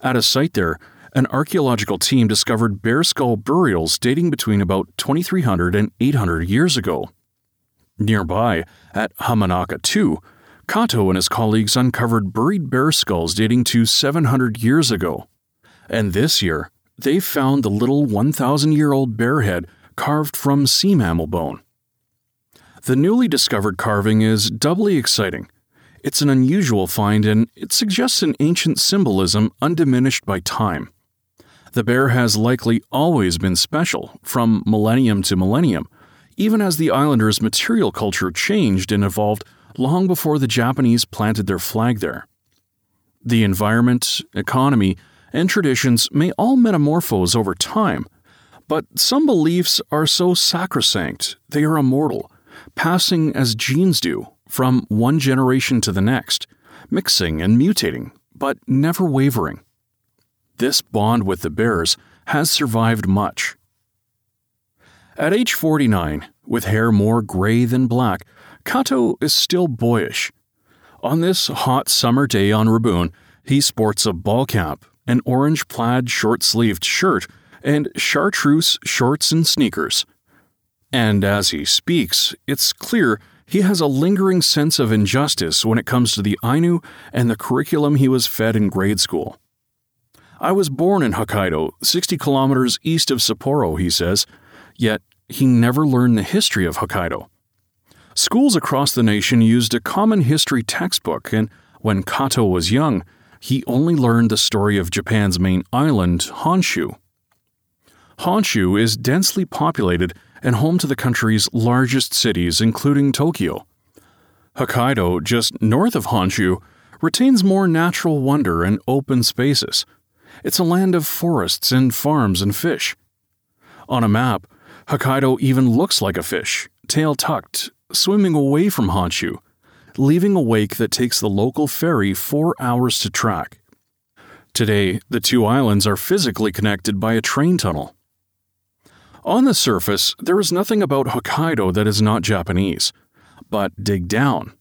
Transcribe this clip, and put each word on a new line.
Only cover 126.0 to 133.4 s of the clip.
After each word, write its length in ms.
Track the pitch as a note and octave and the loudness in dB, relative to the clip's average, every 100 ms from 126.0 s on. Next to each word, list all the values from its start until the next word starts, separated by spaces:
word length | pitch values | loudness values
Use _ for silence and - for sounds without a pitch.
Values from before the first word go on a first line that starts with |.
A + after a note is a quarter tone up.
like 140 | G2 F2 | -2 -4
a 60 | |
fish, 460 | - F#2+ - - - _ - | -4 -6 -4 -6 -8 _ -4
tail 260 | D3 D#3 | -2 0
tucked, 560 | C#3 - B2+ - - - _ _ | -2 -2 -4 -6 -10 -10 _ _
swimming 420 | - F#3 G#3 F#3+ | -2 2 2 4
away 340 | D3+ C#3 D3 G3+ | 2 2 2 2
from 200 | - G2+ | 0 0
Honshu, 480 | G2 F2+ - - - _ _ _ _ _ - | 0 -2 -4 -6 -8 _ _ _ _ _ 0
leaving 360 | C#3 E3 G3+ F#3+ | 2 4 2 2
a 40 | |
wake 360 | A#2 A2+ G#2 - | 2 0 0 -2
that 140 | A2+ | -4
takes 300 | - B2 - | -2 -2 -2
the 80 | G#2 | -2
local 380 | G2 A#2+ D3+ D3 | 0 -2 0 -4
ferry 480 | - E3 C#3 G2 | -2 0 0 0
four 400 | F#2+ - D3 E3 - | -2 -4 -2 0 -2
hours 400 | B2+ B2 B2 - | -2 0 0 0
to 100 | G2+ | -4
track. 500 | - A#2 E2+ | -4 -2 -4